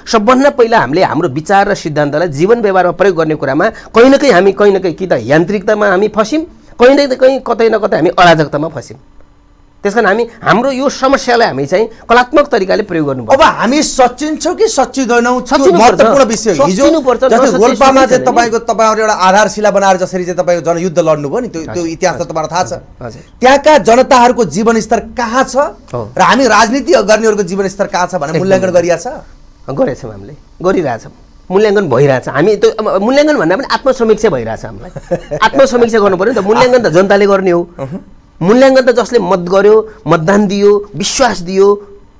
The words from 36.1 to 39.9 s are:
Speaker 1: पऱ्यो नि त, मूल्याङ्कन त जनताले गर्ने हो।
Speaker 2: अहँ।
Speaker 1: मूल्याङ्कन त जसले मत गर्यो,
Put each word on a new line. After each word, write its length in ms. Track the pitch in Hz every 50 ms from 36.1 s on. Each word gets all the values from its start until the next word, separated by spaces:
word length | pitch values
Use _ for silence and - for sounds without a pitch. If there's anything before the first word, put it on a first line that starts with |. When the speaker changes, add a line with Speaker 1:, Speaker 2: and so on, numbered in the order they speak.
| 190
Speaker 1:
पऱ्यो 160 | 170 190 226 262
नि 80 | 214
त, 40 | 190
मूल्याङ्कन 340 | 196 220 247 254 247 247 254
त 80 | 220
जनताले 400 | 185 151 175 190 196 202 196 202
गर्ने 240 | 202 196 190 190 185
हो। 200 | 175 175 175 175 - -
Speaker 2:
अहँ। 320 | 139 127 156 202 - - - - _ _ _ - 160
Speaker 1:
मूल्याङ्कन 400 | 180 220 254 262 269 262 262 254
त 80 | 247
जसले 280 | 240 233 226 - 247 233
मत 200 | 190 175 190 185
गर्यो, 500 | 175 175 185 196 202 208 214 220 214 -